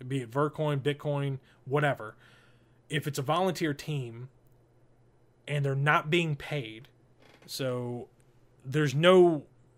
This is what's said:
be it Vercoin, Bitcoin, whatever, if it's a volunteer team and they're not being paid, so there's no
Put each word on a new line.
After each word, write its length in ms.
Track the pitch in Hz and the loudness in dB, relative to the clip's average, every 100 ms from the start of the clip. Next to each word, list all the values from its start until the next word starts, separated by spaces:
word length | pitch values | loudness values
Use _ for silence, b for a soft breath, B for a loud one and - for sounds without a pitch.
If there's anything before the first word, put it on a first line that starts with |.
| 127 | -8
be 160 | 135 | -6
it 100 | 117 | -4
Vercoin, 500 | 123 151 - 151 143 | -2 -2 -2 -2 -2
Bitcoin, 580 | 127 143 151 143 139 135 b b | -2 -4 -4 -4 -4 -6 b b
whatever, 520 | - 143 147 123 107 - b b b b b b _ | -4 0 0 -2 -8 -16 b b b b b b _
if 180 | 156 151 | -6 -4
it's 120 | 143 | -6
a 40 | |
volunteer 500 | 135 160 190 165 160 | -2 0 0 -2 -4
team 560 | 143 - 147 120 117 127 - _ _ _ _ _ _ _ _ _ _ - | -4 -6 -8 -8 -12 -16 -20 _ _ _ _ _ _ _ _ _ _ -8
and 160 | 147 | -4
they're 120 | 139 135 | -2 0
not 340 | 143 147 151 | 4 2 4
being 260 | 175 165 143 | 2 2 -4
paid, 540 | - 151 113 110 - _ _ _ - - - | -6 -8 -8 -14 -20 _ _ _ -20 -20 -16
so 640 | - 131 123 123 120 - _ _ _ _ _ 131 | -8 -4 -4 -6 -8 -12 _ _ _ _ _ -4
there's 280 | 139 151 | 0 0
no 500 | 135 175 185 175 156 - _ _ | 4 8 10 8 6 -4 _ _